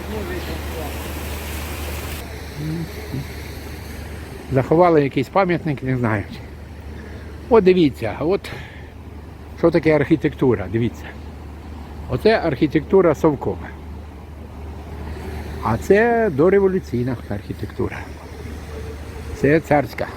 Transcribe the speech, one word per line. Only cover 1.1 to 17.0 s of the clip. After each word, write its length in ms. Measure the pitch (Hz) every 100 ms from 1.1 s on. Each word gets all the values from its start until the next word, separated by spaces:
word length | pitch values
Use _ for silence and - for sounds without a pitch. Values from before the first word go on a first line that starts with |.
| - - - - - - - - - - 147 - 69 - 147 151 165 160 - - 131 135 - - - - - - - - - - - -
Заховали 500 | 127 123 160 175 160
якийсь 260 | 139 147 127
пам'ятник, 540 | 185 185 165 156 135
не 140 | 131 127
знаю. 280 | 117 110 - - - - - - - - - - - - -
От 160 | 226
дивіться, 520 | 185 185 151 - 107 -
от 300 | 147 196 - - - - - - - - - - - -
що 120 | 170
таке 260 | 165 156 151
архітектура, 680 | 139 156 151 - 131 101 90
дивіться. 320 | 113 117 - - - - - - - - - - - -
Оце 280 | 123 214 220
архітектура 760 | 165 131 151 156 - 196 175
совкова. 540 | 143 160 139 - 90 - - - - - - - - - - - - - - - - - - - -
А 140 | 107 113
це 540 | - 202 233 233 220
дореволюційна 840 | 135 175 196 196 185 - 120